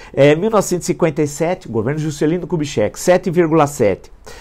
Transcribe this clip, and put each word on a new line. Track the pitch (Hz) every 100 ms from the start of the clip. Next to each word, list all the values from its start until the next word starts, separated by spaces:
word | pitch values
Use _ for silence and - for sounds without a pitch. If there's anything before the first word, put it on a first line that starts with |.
| -
É, | - 143 160
mil | 214
novecentos | 214 185 175
e | -
cinquenta | 160 165 147
e | 151
sete, | 147 165 185 -
governo | 113 110 156
Juscelino | 156 143 151 175 170
Kubitschek, | 175 143 - 104 -
sete | - 180 185
vírgula | 170 165 160 143
sete. | 143 104 90 - - - -